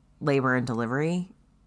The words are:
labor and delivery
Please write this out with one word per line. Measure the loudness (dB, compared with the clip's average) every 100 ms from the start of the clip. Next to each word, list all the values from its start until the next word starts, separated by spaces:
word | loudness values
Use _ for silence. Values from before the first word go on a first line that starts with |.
| _ _
labor | 0 2 2 0
and | 0
delivery | -2 -2 -2 -2 -2 -6 -14 _ _